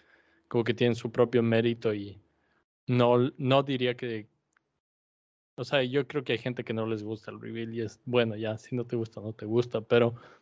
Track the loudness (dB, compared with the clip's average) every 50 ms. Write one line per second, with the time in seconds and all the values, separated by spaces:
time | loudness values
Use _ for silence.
0 | -20 _ _ _ _ _ _ _ _ -2 0 0 0 0 2 2 2 2 2 0
1 | -4 -2 0 2 2 4 4 2 4 4 4 2 2 2 0 -2 -2 -4 -4 -4
2 | -6 -10 -14 -18 _ _ _ _ _ _ _ _ _ _ _ _ _ 0 2 4
3 | 6 6 6 6 4 2 0 -2 0 2 4 4 2 2 -2 -2 0 -2 -2 -2
4 | -6 -6 -6 -8 -10 -12 _ _ _ _ _ _ _ _ _ _ _ _ _ _
5 | _ _ _ _ _ _ _ _ _ _ _ -10 -4 0 0 0 2 2 0 0
6 | -2 -2 -4 -4 -2 -2 -2 -2 -2 -4 -6 -6 -6 -4 -4 -4 -2 -2 -4 -4
7 | -6 -8 -10 -10 -10 -14 -14 -14 -12 -12 -10 -10 -8 -8 -6 -6 -8 -8 -10 -12
8 | -6 0 2 2 2 2 0 -4 -4 -6 -6 -6 -8 -6 -6 -6 -4 -4 -4 -4
9 | -4 -6 -8 -10 -10 -10 -10 -8 -4 -2 0 0 0 0 -4 -6 0 2 4 4
10 | 4 4 0 -4 -12 -20 -20 _